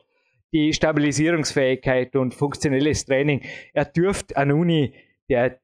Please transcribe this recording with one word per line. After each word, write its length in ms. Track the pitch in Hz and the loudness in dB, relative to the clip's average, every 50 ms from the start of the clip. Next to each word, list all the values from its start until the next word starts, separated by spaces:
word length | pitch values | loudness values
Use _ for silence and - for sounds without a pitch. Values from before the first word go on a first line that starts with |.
| _ _ _ _ _ _ _ _ _ _ | _ _ _ _ _ _ _ _ _ _
die 220 | - 160 151 156 156 | 0 0 2 2 0
Stabilisierungsfähigkeit 1400 | - - 156 156 147 147 151 135 127 151 165 175 160 143 - - 147 135 131 131 131 - 139 127 131 127 120 - | 0 0 0 2 2 0 0 0 0 0 0 0 0 -2 -2 0 0 0 2 0 0 0 0 0 0 0 0 0
und 180 | 139 131 127 117 | -2 -2 -2 -2
funktionelles 720 | - 143 143 143 - - 156 135 131 139 156 143 - - | -4 -4 -4 -4 -2 -2 0 0 2 2 0 0 -2 -2
Training. 380 | - 135 131 143 151 143 123 - - - - - - - | 0 0 0 2 2 0 -2 -4 -8 -16 -18 -16 -8 -4
Er 120 | 147 143 | -4 -4
dürft 500 | - - 165 170 190 202 - - - - | -2 0 0 0 0 0 -4 -8 -6 -4
an 160 | - 139 143 | -2 0 2
Uni, 420 | 143 151 175 175 170 156 143 117 - - - _ _ _ _ - | 2 2 2 2 2 0 0 -2 -4 -10 -20 _ _ _ _ -2
der, 300 | 135 120 123 127 127 - | 0 0 0 0 -2 -4